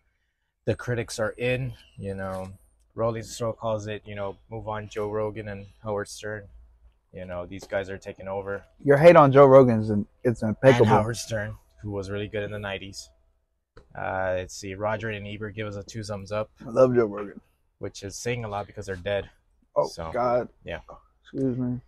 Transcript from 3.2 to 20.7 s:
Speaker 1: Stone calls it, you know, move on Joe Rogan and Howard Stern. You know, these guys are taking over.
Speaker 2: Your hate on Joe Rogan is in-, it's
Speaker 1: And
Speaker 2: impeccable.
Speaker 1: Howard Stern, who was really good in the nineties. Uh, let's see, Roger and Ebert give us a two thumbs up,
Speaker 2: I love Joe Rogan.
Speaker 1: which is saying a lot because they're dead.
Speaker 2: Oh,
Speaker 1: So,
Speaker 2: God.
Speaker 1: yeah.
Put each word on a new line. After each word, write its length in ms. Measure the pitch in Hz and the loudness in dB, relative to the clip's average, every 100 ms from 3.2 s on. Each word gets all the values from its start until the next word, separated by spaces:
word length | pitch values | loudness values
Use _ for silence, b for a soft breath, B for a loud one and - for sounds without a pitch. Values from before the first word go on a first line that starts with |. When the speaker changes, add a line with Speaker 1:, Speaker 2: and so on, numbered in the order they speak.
Speaker 1:
Stone 320 | 110 - 117 | -10 -6 -6
calls 320 | 107 113 110 104 | -4 -4 -4 -6
it, 160 | 104 | -10
you 100 | 107 104 | -10 -8
know, 200 | 98 92 _ | -8 -10 _
move 180 | 113 104 | -12 -8
on 180 | 107 104 | -10 -8
Joe 200 | - 104 | -6 -4
Rogan 380 | 107 107 104 107 | -4 -4 -6 -12
and 180 | 98 101 _ | -12 -16 _
Howard 260 | 110 104 101 | -6 -6 -6
Stern. 400 | - 107 107 101 - - _ - _ _ | -10 -10 -10 -12 -20 -20 _ -20 _ _
You 100 | 95 | -16
know, 220 | 92 87 90 | -10 -10 -10
these 180 | 95 | -14
guys 240 | - 101 95 | -6 -6 -4
are 100 | 98 | -10
taking 300 | 101 92 95 | -12 -14 -8
over. 360 | 98 98 98 - _ | -8 -6 -10 -12 _
Speaker 2:
Your 140 | 139 143 | 4 8
hate 180 | 165 170 | 10 10
on 160 | 143 | 8
Joe 140 | 131 139 | 10 12
Rogan 340 | 135 127 110 | 12 10 4
is 80 | 110 | 2
in-, 180 | 104 101 _ | -2 -2 _
it's 180 | 127 117 | -2 0
Speaker 1:
And 80 | 110 | -4
Speaker 2:
impeccable. 360 | 104 131 123 107 | 4 6 8 6
Speaker 1:
Howard 300 | 113 107 117 | 6 2 -6
Stern, 400 | - 110 104 107 _ _ | -8 -8 -8 -12 _ _
who 100 | 104 | -8
was 180 | 101 95 | -8 -6
really 180 | 101 104 | -8 -6
good 140 | 104 | -6
in 80 | 101 | -6
the 80 | 104 | -8
nineties. 500 | 101 95 98 98 - _ _ _ _ _ _ - _ - | -8 -8 -10 -16 -18 _ _ _ _ _ _ -20 _ -8
Uh, 380 | 95 95 92 92 | -6 -2 -2 -2
let's 160 | 92 | -4
see, 200 | - 101 | -12 -12
Roger 340 | 95 107 107 110 | -6 -4 -4 -6
and 180 | 104 101 | -8 -10
Ebert 280 | 104 107 | -10 -10
give 120 | 101 107 | -8 -10
us 100 | 101 | -10
a 60 | |
two 200 | 98 113 | -12 -12
thumbs 300 | 104 101 95 | -10 -10 -6
up, 180 | 104 90 _ 135 | -6 -6 _ -4
Speaker 2:
I 40 | |
love 240 | 120 131 | 4 6
Joe 120 | 123 110 | 6 2
Rogan. 340 | 101 101 - _ _ _ _ | -2 -10 -14 _ _ _ _
Speaker 1:
which 260 | 101 - | -12 -12
is 100 | 98 | -14
saying 300 | - 120 123 | -8 -6 -6
a 40 | 113 | -6
lot 160 | 101 101 | -8 -8
because 180 | - 98 | -12 -10
they're 80 | |
dead. 340 | 92 90 101 98 _ _ _ _ | -8 -4 -4 -4 _ _ _ _
Speaker 2:
Oh, 140 | - 147 | -4 -4
Speaker 1:
So, 200 | - 82 | -6 -8
Speaker 2:
God. 360 | 123 123 123 - _ | -2 0 0 -2 _
Speaker 1:
yeah. 160 | 90 | -12